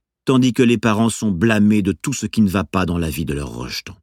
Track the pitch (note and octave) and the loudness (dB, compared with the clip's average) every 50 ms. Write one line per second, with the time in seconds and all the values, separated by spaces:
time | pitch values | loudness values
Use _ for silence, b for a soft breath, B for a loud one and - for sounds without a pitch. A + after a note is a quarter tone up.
0 | _ _ _ _ - - C3+ B2+ C3 B2+ A2+ - B2 A#2 A#2+ G#2 - A#2 G#2 G#2 | _ _ _ _ -2 0 2 4 4 2 4 4 4 4 4 2 2 0 2 2
1 | A2+ A2+ - - A2+ G#2+ F#2+ D#2+ G#2+ A#2 A2 G#2+ G#2 G#2 G#2+ G#2 F#2 G2 F#2 - | 2 0 0 -2 -2 -2 -2 0 2 2 2 4 4 4 2 2 2 0 -2 -4
2 | - D3 B2+ - - G2+ - A2+ G#2+ F#2+ F2 G2+ F2+ - - F#2 F#2 E2 F2 E2+ | -4 -8 -6 -6 -6 -4 0 2 2 2 2 0 -2 -2 -2 -2 -2 -2 -2 -2
3 | E2 D#2+ D2 E2 E2 C#2 C#2+ C#2+ C#2+ B1 A#1 A#1 B1+ B1+ - - - - F#2 - | -2 -4 -4 -6 -6 -6 -6 -6 -6 -8 -10 -10 -10 -10 -10 -12 -12 -14 -18 -20